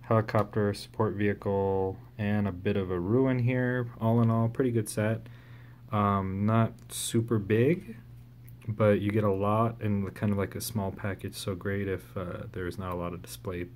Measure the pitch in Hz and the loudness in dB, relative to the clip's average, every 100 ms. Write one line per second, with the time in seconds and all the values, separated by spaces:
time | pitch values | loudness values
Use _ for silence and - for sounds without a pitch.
0 | - 113 110 110 101 - 104 101 - - | 4 2 4 0 0 0 0 0 -8 -2
1 | 107 95 104 101 104 98 98 98 95 92 | -2 2 0 0 -2 0 2 2 0 -4
2 | - - 104 104 101 90 101 101 92 92 | -14 -4 0 0 0 -2 -2 0 0 -2
3 | 87 120 131 127 120 127 123 127 120 - | 2 2 4 2 2 2 0 0 -4 -2
4 | 113 117 113 113 117 117 131 117 107 - | 2 4 4 4 2 2 2 2 0 0
5 | 107 113 - - - - - - - 107 | 0 0 -6 -18 -20 -20 -20 -20 -4 2
6 | 101 98 95 95 104 113 113 - - - | 4 2 0 0 2 4 2 -2 -14 -8
7 | - 117 117 113 98 107 127 165 - - | -2 -2 2 0 2 4 4 2 -4 -16
8 | - - - - - - - 107 107 101 | -16 -20 -20 -20 -20 -14 -8 2 4 6
9 | 101 107 104 95 101 107 113 110 107 101 | 4 2 2 2 2 2 2 0 -2 0
10 | 95 - 107 101 95 98 - 110 98 - | -2 -2 0 0 -2 -4 -6 -4 -4 -4
11 | 104 92 98 - - 92 98 98 98 92 | -6 -6 -8 -8 -6 -4 -4 -2 -2 -4
12 | - - 90 - - - 90 85 92 87 | -6 -8 -8 -8 -10 -8 -8 -6 -6 -4
13 | 87 87 - - 101 87 87 | -6 -8 -12 -12 -8 -8 -8